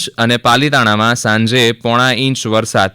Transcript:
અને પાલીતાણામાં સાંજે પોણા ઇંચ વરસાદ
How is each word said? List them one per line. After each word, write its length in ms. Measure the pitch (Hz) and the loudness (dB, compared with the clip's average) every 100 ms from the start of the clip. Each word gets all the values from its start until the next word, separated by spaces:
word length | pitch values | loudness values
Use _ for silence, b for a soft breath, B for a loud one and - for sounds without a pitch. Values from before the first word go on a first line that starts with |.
| - - | -4 -4
અને 180 | 117 120 | -2 0
પાલીતાણામાં 760 | 123 120 147 143 113 107 113 | 0 0 2 0 0 2 0
સાંજે 580 | 120 113 107 113 127 117 | 0 0 0 0 2 0
પોણા 380 | 113 120 117 127 | 0 -2 0 0
ઇંચ 360 | 117 135 131 113 | 0 -2 -4 -2
વરસાદ 440 | 110 110 113 95 | -2 0 0 -2